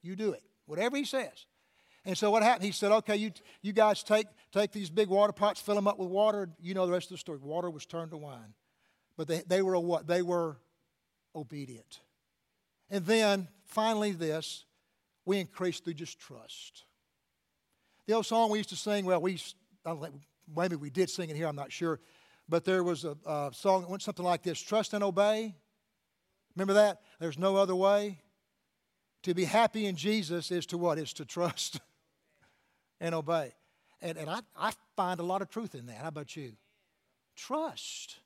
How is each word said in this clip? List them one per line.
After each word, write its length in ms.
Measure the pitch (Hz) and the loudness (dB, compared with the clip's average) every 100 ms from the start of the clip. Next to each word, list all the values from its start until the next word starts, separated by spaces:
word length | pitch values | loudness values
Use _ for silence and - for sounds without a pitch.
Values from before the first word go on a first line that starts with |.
you 140 | 170 185 | -10 -2
do 160 | 220 | -2
it." 100 | 160 _ _ _ | -2 _ _ _
Whatever 300 | 151 226 277 | -2 0 0
he 80 | |
says. 420 | 277 269 208 - - _ _ _ _ _ | -2 -2 -4 -10 -20 _ _ _ _ _
And 140 | - 185 | -6 0
so 140 | 214 | 4
what 100 | 220 | 6
happened? 220 | 220 240 | 6 4
He 80 | 196 | 0
said, 180 | 180 202 | 0 4
"Okay, 260 | 214 220 208 | 4 4 -2
you, 140 | 214 170 - - | -2 -6 -20 -10
you 100 | 202 | -2
guys 300 | 208 214 202 | 4 6 4
take, 240 | - 214 208 _ _ | 2 2 2 _ _
take 220 | 190 208 | 0 0
these 180 | 214 185 | -2 -4
big 180 | 165 214 | 0 4
water 240 | 190 208 | 6 4
pots, 280 | 208 208 185 | 4 0 0
fill 180 | - 208 | -2 2
'em 80 | 202 | 2
up 120 | 196 | 0
with 100 | 185 | -2
water." 420 | 190 214 208 185 156 | 2 2 2 -4 -10
You 140 | 170 | -6
know 120 | 190 185 | 0 2
the 60 | |
rest 140 | 180 170 | 0 -2
of 80 | |
the 40 | 180 | -12
story. 200 | - 147 | -12 -12
Water 320 | 139 160 175 | -6 -4 -4
was 160 | 151 - | -8 -10
turned 240 | 165 165 | -10 -10
to 60 | 156 | -12
wine. 380 | 147 127 110 110 _ _ _ _ _ - | -14 -16 -20 -20 _ _ _ _ _ -10
But 120 | 156 | -2
they, 140 | 165 170 | -2 2
they 160 | 185 | 2
were 120 | 190 | 4
a 60 | 185 | 2
what? 280 | 170 170 151 | 2 0 2
They 140 | 175 | 0
were 340 | 175 175 165 139 _ _ _ _ _ _ _ 160 | 2 0 0 -6 _ _ _ _ _ _ _ -14
obedient. 640 | 147 151 135 117 110 - _ _ _ _ _ _ _ _ _ | -12 -12 -12 -14 -20 -20 _ _ _ _ _ _ _ _ _
And 160 | 196 170 | -4 2
then, 400 | 226 214 196 180 _ | 4 4 2 -2 _
finally, 460 | _ - 220 214 208 | _ -2 0 2 0
this, 540 | 180 165 156 151 - - _ _ _ _ _ | -2 -2 -2 -6 -12 -16 _ _ _ _ _
we 140 | - 196 | -2 -2
increase 400 | 180 - 185 165 | -2 -4 -4 -4
through 160 | - | -8
just 240 | 156 165 - | -8 -10 -14
trust. 680 | - 123 110 - - - _ _ _ _ _ _ _ _ _ _ _ _ - | -18 -20 -18 -18 -18 -20 _ _ _ _ _ _ _ _ _ _ _ _ -2
The 60 | |
old 120 | 220 208 | 0 2
song 240 | 226 226 | 2 4
we 80 | 214 | 2
used 120 | 208 | -2
to 60 | 170 | -6
sing, 280 | - 208 | -2 -2
well, 160 | 185 180 | 2 2
we 120 | 180 | 2
used, 220 | 180 - - _ _ 165 | -4 -10 -16 _ _ -10
I 40 | |
don't 120 | 160 | -8
think, 120 | 156 143 _ _ - | -10 -14 _ _ -10
maybe 220 | 151 185 165 | -2 0 -2
we 140 | 147 | -6
did 200 | 139 180 | 0 0
sing 200 | - 170 | 0 -6
it 60 | 151 | -4
here, 100 | 160 | -4
I'm 100 | 143 | -4
not 160 | 139 | -8
sure. 280 | - 170 151 _ _ _ _ - | -4 -2 -2 _ _ _ _ 0
But 160 | 165 | 0
there 180 | 165 185 | 4 2
was 220 | 180 165 | 2 -2
a, 120 | 165 147 | -4 -10
a 260 | - 151 143 | -6 -4 -4
song 300 | 127 202 190 | -2 4 4
that 80 | 180 | 2
went 120 | 190 | -8
something 220 | - 185 | -6 -4
like 180 | 180 175 | 0 0
this, 180 | 180 160 | 0 -4
"Trust 340 | - 214 214 | 0 0 2
and 100 | 208 | 0
obey." 500 | 202 180 202 214 220 170 _ _ _ _ _ _ _ _ _ - | 0 4 4 4 -2 -10 _ _ _ _ _ _ _ _ _ -4
Remember 180 | 196 | 4
that? 280 | 196 208 190 _ _ | 6 6 4 _ _
"There's 200 | 165 143 | -8 0
no 180 | 185 196 | 2 4
other 180 | 196 | 4
way." 460 | 185 196 202 208 185 _ _ _ _ _ _ _ _ _ _ | 4 4 4 2 -8 _ _ _ _ _ _ _ _ _ _
To 120 | - | -4
be 100 | 175 | 0
happy 420 | 170 208 226 220 208 | 2 4 4 2 -2
in 80 | |
Jesus 560 | 175 165 220 160 170 - | -2 0 0 0 -4 -4
is 160 | 175 - | -4 -4
to 120 | 170 | -2
what? 200 | 175 156 | 0 0
Is 140 | 147 | -4
to 100 | - | -10
trust 540 | 147 - 175 - - - _ _ _ _ _ _ | -10 -4 -2 -2 -8 -8 _ _ _ _ _ _
<laughs> 640 | _ _ _ _ _ _ | _ _ _ _ _ _
and 140 | 170 | -6
obey. 380 | 165 151 165 135 - _ _ _ _ | -4 0 -2 -2 -10 _ _ _ _
And, 180 | 170 160 | -10 -8
and 100 | 156 | -6
I, 120 | 190 233 - | -8 -10 -6
I 160 | 202 - _ - | -6 -6 _ -4
find 240 | 185 180 | -2 -2
a 20 | |
lot 200 | 175 190 | -2 -4
of 60 | 196 | -4
truth 280 | - 226 135 | -8 -10 -12
in 100 | 120 | -14
that. 120 | 110 | -12
How 100 | 147 | -10
about 260 | 151 147 | -10 -12
you? 200 | - 135 107 _ _ _ _ _ _ _ - | -14 -14 -16 _ _ _ _ _ _ _ -20
Trust. 800 | - 277 311 - - - - - | -6 -4 -4 -8 -12 -14 -14 -20